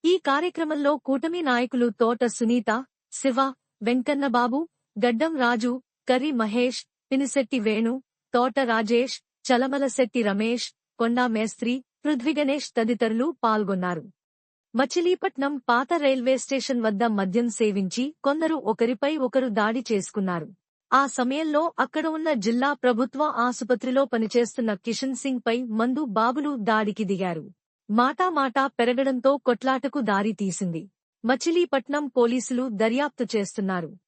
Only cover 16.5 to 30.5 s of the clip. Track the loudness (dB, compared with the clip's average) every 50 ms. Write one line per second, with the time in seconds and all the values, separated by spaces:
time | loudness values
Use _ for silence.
16.5 | -4 -2 0 -2 -2 0 0 0 0 2 0 0 2 0 0 0 0 0 0 0
17.5 | 0 0 0 0 2 0 -2 -2 -2 -4 -4 -4 -6 _ 0 0 0 2 0 0
18.5 | 0 -2 -2 -2 0 0 0 0 0 0 -2 -2 0 0 -2 0 0 0 0 0
19.5 | 0 0 0 0 0 -2 -2 -2 -2 -2 -2 -4 -4 -4 -2 -2 -2 -4 -6 -10
20.5 | -16 _ _ _ _ _ _ _ 2 4 4 2 0 -2 -2 0 0 -2 -2 0
21.5 | 2 2 0 0 0 -2 -4 -2 -2 -2 -2 -2 -2 -2 -2 0 -2 0 0 0
22.5 | 0 2 0 0 0 2 2 2 2 2 -2 -4 0 -2 -2 0 0 0 -2 -2
23.5 | -2 -4 -2 -2 -2 0 0 0 2 2 2 2 0 -2 -2 2 2 2 2 2
24.5 | -2 -2 -2 -2 -2 -4 _ -6 -4 -4 -4 -4 -6 -4 -4 -4 -4 -2 _ -2
25.5 | -2 -2 -2 -4 -2 0 0 0 0 -2 -2 -2 0 2 2 2 0 0 -2 -2
26.5 | -4 -2 0 2 2 2 2 0 -2 -2 -2 -2 -2 -2 -2 -4 -4 -6 -10 -14
27.5 | -20 _ _ _ _ _ _ 0 2 2 2 2 2 0 -2 0 2 0 0 0
28.5 | 2 0 0 0 _ 0 2 2 2 2 0 0 0 2 2 2 2 4 _ 0
29.5 | 0 0 0 0 0 0 -2 -2 -2 -2 0 2 2 2 2 0 -2 -2 -4 -4